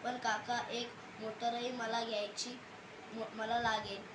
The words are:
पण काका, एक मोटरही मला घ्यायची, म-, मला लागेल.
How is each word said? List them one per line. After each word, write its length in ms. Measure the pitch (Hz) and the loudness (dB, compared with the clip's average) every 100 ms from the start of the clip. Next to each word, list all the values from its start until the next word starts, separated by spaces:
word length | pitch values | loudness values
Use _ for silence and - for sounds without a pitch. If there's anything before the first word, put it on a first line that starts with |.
पण 140 | 233 247 | 0 2
काका, 500 | 226 214 - 240 - | 4 2 4 2 2
एक 220 | 233 240 - - - | -2 -2 -6 -10 -6
मोटरही 520 | 220 214 233 240 240 | -4 0 0 2 0
मला 320 | 247 226 233 | 0 2 2
घ्यायची, 560 | 226 214 202 - 247 247 - - - - - | 2 2 0 -2 -4 -6 -10 -12 -12 -12 -8
म-, 100 | 220 214 | -4 -4
मला 260 | 214 220 233 | -2 2 4
लागेल. 440 | 233 214 202 202 - | 6 4 0 -4 -6